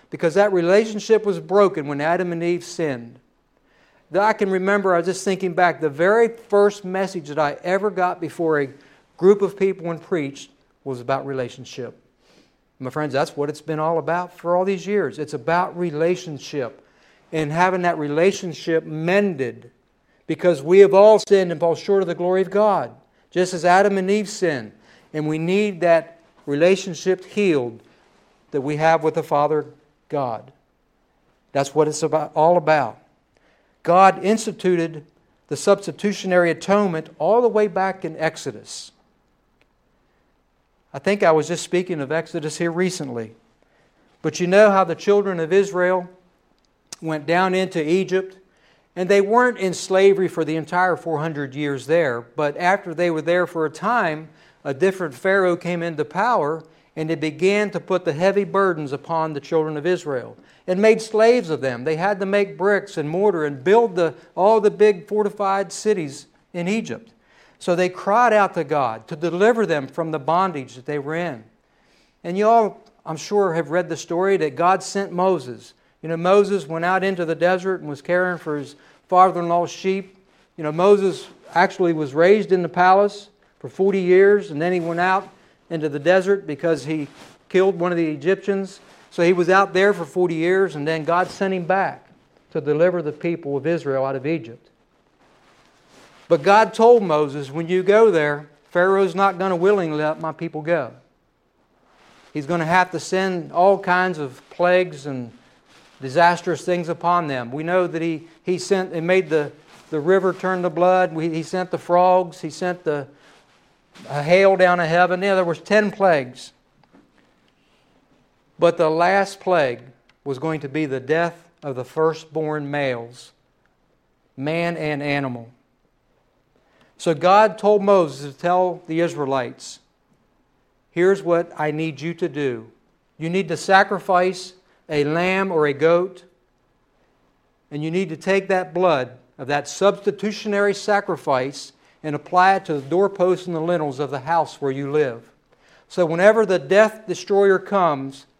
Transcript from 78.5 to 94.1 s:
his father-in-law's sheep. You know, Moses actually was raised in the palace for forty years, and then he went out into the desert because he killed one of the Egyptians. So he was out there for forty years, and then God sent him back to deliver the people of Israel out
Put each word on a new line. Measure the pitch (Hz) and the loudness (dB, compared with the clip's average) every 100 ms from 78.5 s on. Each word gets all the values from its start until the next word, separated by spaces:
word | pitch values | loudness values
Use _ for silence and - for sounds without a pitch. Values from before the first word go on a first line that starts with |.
| 147 | -8
his | 131 - _ _ - | -8 -16 _ _ 0
father-in-law's | 180 185 170 170 175 170 | 6 6 4 -2 -2 -2
sheep. | - 190 190 190 _ _ _ _ - | -4 -4 -4 -6 _ _ _ _ -10
You | |
know, | 151 | -6
Moses | 156 190 202 190 156 - - - | 2 4 4 2 -4 -12 -20 -4
actually | 170 190 - 175 | 0 2 2 0
was | 156 143 | 0 -2
raised | 143 175 214 175 | 2 4 4 2
in | 185 | 0
the | 170 | 0
palace | 180 180 190 202 202 - _ _ _ | 2 4 6 4 -2 -20 _ _ _
for | 131 | -14
forty | - 196 196 | -2 0 0
years, | 180 185 196 208 185 | 4 6 6 4 0
and | 147 | -4
then | 175 | -2
he | 180 | -2
went | 165 170 | -2 -2
out | 185 190 196 _ _ _ - | 0 0 -4 _ _ _ -10
into | 170 151 | -6 -4
the | 143 | -2
desert | 147 190 185 196 156 | 2 2 4 -2 -2
because | 143 170 156 | -4 -2 -2
he | 135 160 143 - - _ _ | -2 -6 -6 -14 -20 _ _
killed | 185 190 170 | 2 2 2
one | 180 | -2
of | 170 | 0
the | 160 | -2
Egyptians. | 151 151 196 202 196 190 - - - _ | -2 -2 -2 -2 -4 -6 -14 -20 -20 _
So | - | 0
he | 170 | 2
was | 180 170 | 2 4
out | 190 196 | 4 4
there | 180 202 | 2 2
for | 175 | 2
forty | 151 180 180 | -4 -2 -2
years, | 160 170 190 190 151 | 0 0 0 0 -2
and | 147 | -4
then | 160 | -4
God | 151 175 180 | 0 0 -2
sent | - 196 | -4 -4
him | 185 | -4
back | 165 190 170 - _ _ _ _ _ | -2 0 -2 -6 _ _ _ _ _
to | 160 | -8
deliver | 139 151 180 175 | -2 2 2 2
the | 151 | -6
people | 151 170 165 143 143 | -6 -4 -4 -4 -4
of | 143 | -2
Israel | 170 139 131 | -2 -2 -2
out | 135 | -2